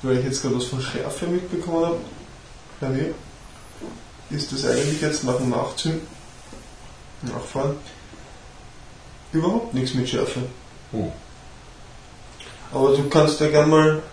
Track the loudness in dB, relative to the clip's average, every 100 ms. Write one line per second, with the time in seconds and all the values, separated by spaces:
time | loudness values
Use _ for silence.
0 | 2 2 2 0 0 0 0 -2 -4 -4
1 | -4 -4 0 0 0 -4 0 2 2 0
2 | -4 -14 -16 -18 -18 -18 -18 -6 -2 0
3 | 0 -4 -12 -18 -18 -18 -18 -14 -14 -14
4 | -16 -18 -8 -6 -4 -2 2 2 2 2
5 | 0 0 0 2 2 0 -2 -2 -2 -2
6 | -6 -16 -18 -18 -18 -18 -18 -18 -18 -18
7 | -18 -10 -8 -6 -6 0 0 -2 -8 -18
8 | -18 -18 -18 -18 -18 -18 -18 -18 -18 -18
9 | -18 -18 -2 2 2 2 0 -2 0 0
10 | 0 0 0 -2 -6 -8 -18 -18 -8 -4
11 | -4 -6 -14 -18 -18 -18 -18 -18 -18 -18
12 | -18 -20 -18 -18 -16 -16 -6 4 6 6
13 | 6 6 6 6 6 8 8 8 8 4
14 | -2